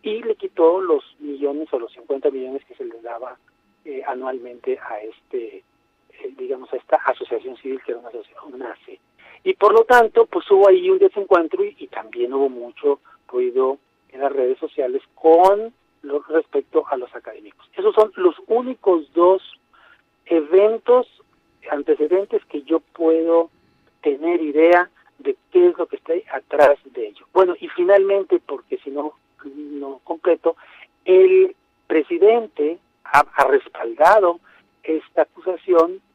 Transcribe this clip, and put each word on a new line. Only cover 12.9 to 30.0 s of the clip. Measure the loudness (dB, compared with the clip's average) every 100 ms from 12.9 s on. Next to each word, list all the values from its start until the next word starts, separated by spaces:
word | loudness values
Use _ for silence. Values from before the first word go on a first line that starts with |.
| -4 _ _ _
ruido | -4 -2 -2 -2 -4 _ _ _
en | -6
las | -4
redes | -2 -2 -4
sociales | -8 -6 -6 -6 _ _
con | 4 6 6 4 -4 _ _ _
lo, | -8 -8
respecto | -4 -6 -4 -8 -4 -4 -4
a | -10
los | -10 -16
académicos. | -18 -20 -20 _ _ -4
Esos | -2 2
son | 0 2
los | -2 -2 -4
únicos | -4 -4 -6 -2 -2 -2
dos | 0 2 2 -4 _ _ _ _ _ _ _ -4
eventos, | -2 2 2 2 0 2 0 0 _ _ _ _ _ -10
antecedentes | -8 -2 -2 0 -2 -2 -6 _
que | -14
yo | -4 -4
puedo | _ -2 0 0 2 0 0 _ _ _ _ _
tener | -4 -2 -2 -2
idea | -2 2 4 4 2 _ _ _
de | -8 -8 _
qué | 2 2
es | 2
lo | -10
que | -10
está | -6
ahí | -8 -6
atrás | -14 _ 2 2 2 -4
de | -12 -12
ello. | -12 _
Bueno, | 0 0 -2
y | -10
finalmente, | -4 2 4 4 -2 0 -4
porque | -4 -14 _ -12
si | -10
no, | -10 -10 _ _ _
no | -20 -18 -14 -14 -14 -16